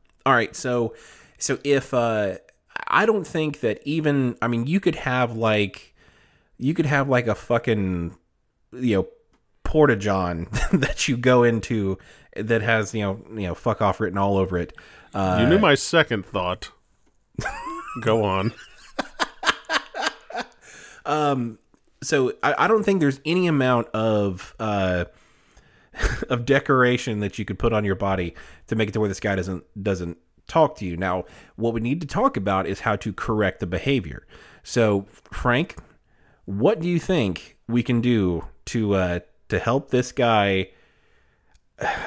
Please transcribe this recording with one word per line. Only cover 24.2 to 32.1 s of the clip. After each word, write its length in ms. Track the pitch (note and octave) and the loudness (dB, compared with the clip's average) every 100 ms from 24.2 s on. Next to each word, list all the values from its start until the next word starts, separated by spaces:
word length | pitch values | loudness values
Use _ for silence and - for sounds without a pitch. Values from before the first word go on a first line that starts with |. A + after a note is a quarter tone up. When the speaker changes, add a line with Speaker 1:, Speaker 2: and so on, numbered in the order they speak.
| G2+ F2+ - - | 0 -4 -10 -8
Speaker 1:
uh, 460 | A2 G2+ F#2 F2+ E2+ - _ _ _ _ _ | -4 0 0 0 -4 -10 _ _ _ _ _
<laughs> 600 | _ _ - - - - | _ _ -2 -2 -2 -4
of 160 | B2 A#2 | -2 2
decoration 760 | C#3 - C3 B2 B2 B2+ G#2 | 2 4 4 4 2 -2 -4
that 180 | G2+ - | -4 -6
you 80 | G2+ | -8
could 140 | G2 | -2
put 140 | A2+ | 0
on 100 | G#2+ G#2 | 0 0
your 100 | F#2+ | 0
body 400 | G2 F#2+ F2 - - - - | -2 -2 -4 -8 -20 -14 -4
to 80 | A2+ | -2
make 140 | G2+ | 0
it 20 | |
to 60 | G#2+ | 0
where 100 | G#2 | -2
this 100 | F#2+ | -2
guy 160 | G#2 G2 | -2 -2
doesn't, 280 | F2 F2+ - G#2 | -4 -8 -10 -6
doesn't 360 | G2+ F2+ F2 - _ _ - | -4 -2 -4 -10 _ _ -2
talk 300 | E3 D3+ - | 2 2 0
to 80 | F#2 | -8
you. 100 | E2+ | -4
Now, 280 | F#2 F#2 - - - - | -4 -4 -6 -16 -18 -4
what 180 | A2+ | -2
we 80 | A2+ | -2
need 200 | A#2 D#3+ | -2 -4
to 60 | |
talk 300 | C#3+ | -4